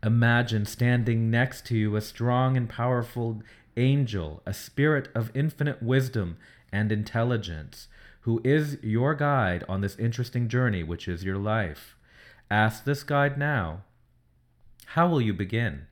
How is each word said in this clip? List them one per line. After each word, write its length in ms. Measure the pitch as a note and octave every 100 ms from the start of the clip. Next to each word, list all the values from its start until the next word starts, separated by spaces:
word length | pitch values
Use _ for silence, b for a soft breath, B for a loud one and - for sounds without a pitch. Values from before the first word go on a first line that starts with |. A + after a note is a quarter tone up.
Imagine 640 | A2+ A#2 A#2 A#2+ A#2+ A2 G2+
standing 640 | - A#2+ B2 A#2 A2+ A2+
next 340 | A#2 C3 - -
to 100 | A2+
you 200 | G#2+ G#2
a 60 |
strong 560 | G#2+ - A#2 B2 C3 C3
and 100 | A#2
powerful 760 | - A#2+ B2 A#2+ - A#2 A2+ B B B -
angel, 640 | B2+ C#3 B2+ G#2 D#2 D2+
a 80 | -
spirit 560 | G#2 - - D3 D3+ C3+
of 200 | - A2+
infinite 480 | C3+ D#3 - D3 -
wisdom 540 | A2+ C3 C3 A2+ F2+ E2 B B B
and 220 | G2 G#2+
intelligence, 960 | G#2+ G#2+ A2+ A#2+ A#2+ G#2+ D#2+ C#2+ - - B B B
who 200 | - A2+
is 340 | C3 D3+ D3+ C#3
your 320 | A2+ A2 C3
guide 500 | D3+ D3 C#3 G2+ F2 -
on 140 | F#2+
this 160 | G2+ -
interesting 500 | A2+ A#2 A#2+ A#2+ A#2+
journey, 340 | B2 B2+ G2
which 260 | D#2+ E2+ -
is 160 | F2
your 140 | F#2+ F#2+
life. 580 | G2+ A2 F#2+ D2+ - - B B B B B
Ask 340 | G#2 A2 A2
this 180 | - C#3+
guide 360 | - C#3+ C#3+ C#3
now, 460 | C#3+ C#3 E2+ E2 - _ _ _ _ _ _ _ - - -
"How 220 | - F3
will 140 | D#3+
you 100 | A2+
begin? 540 | F#2 F#2+ A2 A#2 C#2+ D2